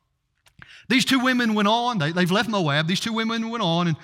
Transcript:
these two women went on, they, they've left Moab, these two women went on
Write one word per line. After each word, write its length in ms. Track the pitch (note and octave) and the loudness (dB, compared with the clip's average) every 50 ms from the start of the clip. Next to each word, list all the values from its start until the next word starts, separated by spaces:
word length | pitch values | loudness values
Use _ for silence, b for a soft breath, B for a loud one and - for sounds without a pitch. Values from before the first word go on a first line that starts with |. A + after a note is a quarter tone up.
| _ _ _ _ _ _ _ _ _ _ _ B B B B B B B | _ _ _ _ _ _ _ _ _ _ _ B B B B B B B
these 160 | A3+ C4 - | 2 2 2
two 140 | - C4 C4+ | 2 2 2
women 340 | A#3+ B3+ B3+ A#3+ A#3+ A3 G#3+ | 2 2 2 2 0 0 2
went 140 | G#3 G#3 | 2 2
on, 320 | G3+ A3 A#3+ A#3+ A#3+ A#3+ G3 | 2 2 2 0 -2 -2 -2
they, 120 | C#3+ D3+ | -2 -2
they've 200 | E3+ F3+ F3+ E3 | 0 0 0 2
left 180 | F#3 G#3+ A#3 A3 | 2 0 0 0
Moab, 380 | G#3+ G3+ F3 D3+ C#3 D3+ D#3+ | 0 0 0 0 0 0 0
these 120 | E3 G3 F#3+ | 0 -2 -2
two 140 | - A#3 A3 | -4 -4 -2
women 360 | A3 A3+ A3+ A3+ A#3 A3+ A3+ | -2 -2 -2 -2 -4 -4 -4
went 140 | A#3 A#3 G#3 | -4 -4 -2
on 320 | E3 E3 E3+ F3 E3+ D#3 - | 0 0 0 0 0 -2 -4